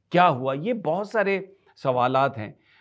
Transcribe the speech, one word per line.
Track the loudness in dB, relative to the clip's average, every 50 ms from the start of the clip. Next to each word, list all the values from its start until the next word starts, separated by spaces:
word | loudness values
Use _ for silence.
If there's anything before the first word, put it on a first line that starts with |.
| _ _
کیا | 2 4 4 4
ہوا، | 4 2 -2 -4 -4
یہ | -4 -4 -4 -6
بہت | -4 -2 -4 -2 -2 -4 -4
سارے | -2 -2 0 0 0 -2 -4 -10 -18 _ _ _ _
سوالات | _ -2 0 0 2 2 2 2 2 2 0 0 -4
ہیں، | -12 -12 -12 _ _ _ _ _